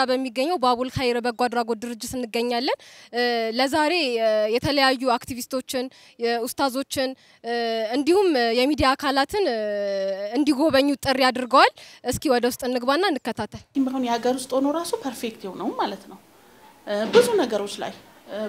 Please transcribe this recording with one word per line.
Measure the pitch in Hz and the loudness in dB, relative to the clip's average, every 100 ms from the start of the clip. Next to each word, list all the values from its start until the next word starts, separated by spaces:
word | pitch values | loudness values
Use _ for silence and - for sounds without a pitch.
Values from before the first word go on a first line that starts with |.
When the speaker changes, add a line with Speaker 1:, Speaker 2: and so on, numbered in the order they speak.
| 262 | 0
Speaker 1:
በሚገኘው | 254 262 233 277 359 | 0 -2 -2 -2 0
ባቡል | 247 247 254 | 0 0 -2
ኸይር | - 254 240 | -2 -2 -2
በጎ | 240 220 | -2 -2
አድራጎት | 247 233 233 226 | -2 -2 -2 -4
ድርጅት | 233 233 240 | -6 -10 -8
እንገኛለን። | 254 240 233 240 240 277 554 - - - | -8 -6 -4 -2 -2 -2 -4 -8 -20 -10
እ፣ | 233 240 233 226 | -2 0 0 -2
ለዛሬ፣ | 226 262 311 302 349 277 233 | 0 0 2 2 2 0 0
እ፣ | 226 214 214 | 2 2 2
የተለያዩ | 233 294 285 262 262 262 | 0 0 2 2 2 0
አክቲቪስቶችን፣ | 233 - 240 - 262 - 262 254 - - - | 0 -2 -12 -6 -6 -4 -6 -6 -10 -20 -4
የኡስታዞችን፣ | 233 233 233 - 277 247 277 - 262 262 _ _ | -2 -2 -2 -2 -2 -2 -6 -2 -4 -4 _ _
እ፣ | 233 233 233 226 220 | -6 -4 -2 -2 -2
እንዲሁም | 254 277 359 392 277 233 233 | 0 4 4 4 4 2 2
የሚዲያ | 262 285 285 | 2 4 4
አካላትን፣ | 285 294 269 277 415 359 | 2 0 0 0 0 0
እ፣ | 226 214 208 202 196 196 190 202 | 0 -2 -2 -2 -2 -2 -4 -4
እንዲጎበኙ | 240 294 262 320 269 285 277 | 0 2 2 4 4 2 0
ጥሪ | 277 262 | 0 2
አድርገዋል። | 262 247 247 262 403 - - - | 2 2 2 4 4 2 -16 -12
እስኪ | 226 262 320 | -6 -2 0
ወደ | 240 233 | 2 0
ውስጥ | 240 254 | -2 -4
እንግባና | 254 247 285 392 | -2 0 0 2
እንከታተል። | 269 - 220 214 - - | -2 -4 -8 -8 -12 -8
Speaker 2:
ይህም | 277 262 | -2 -2
አሁን | 262 247 | 0 0
የሀገር | 233 240 262 | 0 2 0
ውስጥ | - | -2
ሆኖ | 269 277 | 0 0
ራሱ | 311 339 453 | 0 -2 -4
ፐርፌክት | 269 233 233 220 | -4 -6 -8 -8
የሆነው | 196 180 202 | -12 -8 -6
ማለት | 494 311 196 - | -4 -4 -6 -14
ነው። | - - - - - - - - | -20 -20 -20 -20 -20 -20 -16 -6
እ፣ | 208 220 | -4 2
ብዙ | 440 494 427 | 4 6 4
ነገሮች | 254 208 202 - | 0 -2 -6 -8
ላይ፣ | 117 196 - - - | -10 -10 -20 -20 -14
እ፣ | 202 | -10